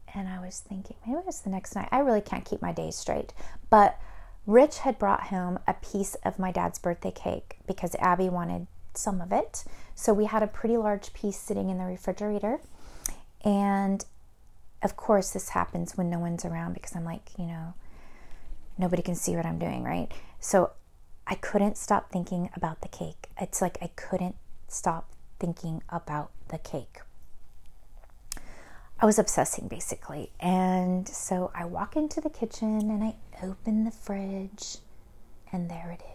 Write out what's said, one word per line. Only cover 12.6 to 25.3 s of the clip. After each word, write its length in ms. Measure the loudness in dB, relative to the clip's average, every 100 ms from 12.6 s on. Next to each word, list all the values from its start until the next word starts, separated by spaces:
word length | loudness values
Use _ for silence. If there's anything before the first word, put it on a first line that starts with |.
| -4 -14 -14 -6 -4 -4 -10 0
And 600 | 4 6 6 4 2 0 -4 -16 -18 -20 -20 -18 -16 -2
of 140 | -2 0
course, 340 | 4 4 4
this 200 | -2 -2
happens 460 | 0 0 -2 -4 -2
when 140 | 0
no 80 | 0
one's 260 | 0 -2
around 300 | -2 -4 -4
because 200 | -6 -6
I'm 100 | -6
like, 260 | -6 -6 -8 -8
you 80 | -6
know, 280 | -6 -8 -8 -10 -12 -12 -12 -8 -6 -6 -6 -6 0
nobody 240 | 2 2
can 120 | 2
see 200 | 0 0
what 120 | 0 0
I'm 120 | 0
doing, 240 | -2 -2
right? 280 | -2 0 -2 -4 -8 -8
So 300 | 4 6 6 2 -16 -20 -16 -10 -6
I 80 |
couldn't 420 | -4 2 4 4 2
stop 360 | 2 2 2
thinking 380 | -2 -2 -2 -2
about 280 | -2 -4 -2
the 60 | -8
cake. 400 | -6 -8 -8 -12 -8
It's 200 | -4 0
like 180 | 0 0
I 80 | -8 -8
couldn't 400 | -2 -2 -2 -4 -8 -8 -6
stop 420 | -2 0 0 -4 -10 -12